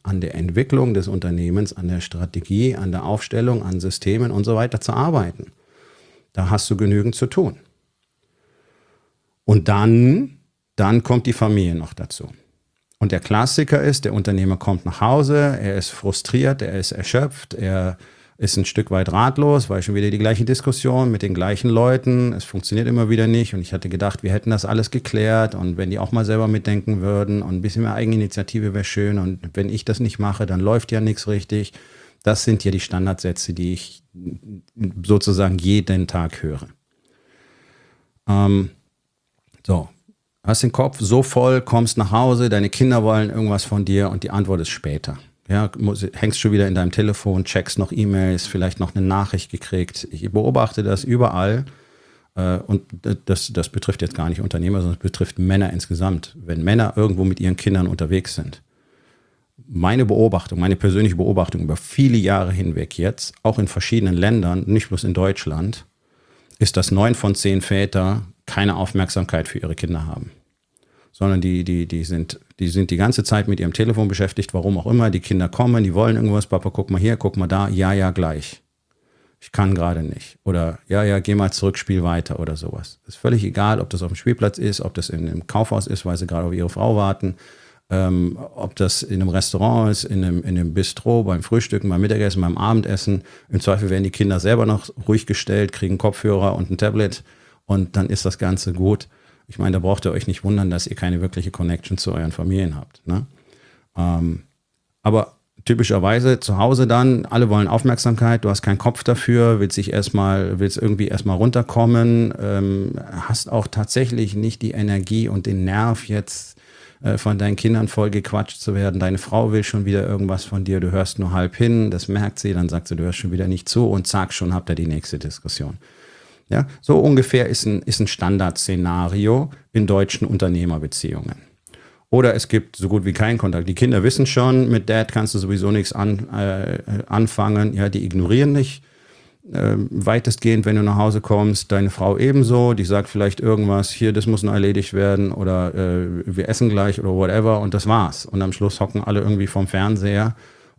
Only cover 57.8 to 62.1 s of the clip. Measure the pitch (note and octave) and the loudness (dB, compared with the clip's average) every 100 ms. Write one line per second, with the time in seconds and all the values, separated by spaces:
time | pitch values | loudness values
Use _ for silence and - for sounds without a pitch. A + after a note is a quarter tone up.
57.8 | F2+ F#2 D#2+ F#2+ - - - - _ _ | 2 -2 0 -2 -2 -8 -10 -12 _ _
58.8 | _ _ _ _ _ _ _ _ - F#2 | _ _ _ _ _ _ _ _ -8 0
59.8 | F2+ B2+ A2 G#2+ A2 F#2 - F2 F#2 F2+ | 2 4 4 4 4 2 -4 -2 0 2
60.8 | G2+ F#2+ G#2+ F2 F#2 F#2+ E2 F2 D#2 D#2 | 2 2 2 2 0 2 0 -2 -4 -4
61.8 | - - C3+ | -4 2 4